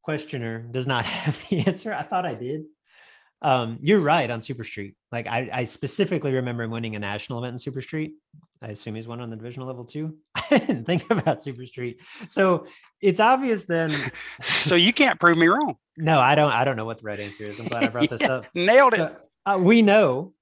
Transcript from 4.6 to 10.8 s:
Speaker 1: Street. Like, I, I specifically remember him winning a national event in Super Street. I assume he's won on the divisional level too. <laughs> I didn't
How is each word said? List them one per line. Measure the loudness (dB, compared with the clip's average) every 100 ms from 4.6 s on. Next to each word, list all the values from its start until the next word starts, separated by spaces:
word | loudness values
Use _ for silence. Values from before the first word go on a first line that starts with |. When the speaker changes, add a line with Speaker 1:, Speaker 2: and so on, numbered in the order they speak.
Speaker 1:
Street. | -10 -12 -14 _ _
Like, | -10 -4
I, | -4 -4
I | -6
specifically | -6 -6 -8 -2 -2 -2 -2
remember | -2 -4 -6
him | -6
winning | -6 -6 -6
a |
national | -6 -8 -8 -8
event | -8
in | -10
Super | -10 -12
Street. | -10 -8 -8 -12 _ -20 _ _
I | -16
assume | -12 -10
he's | -12 -10
won | -12
on | -12
the | -12
divisional | -14 -12 -12
level | -12 -12
too. | -10 -10 -10 _
<laughs> | -12 2
I | 2
didn't | 2 -4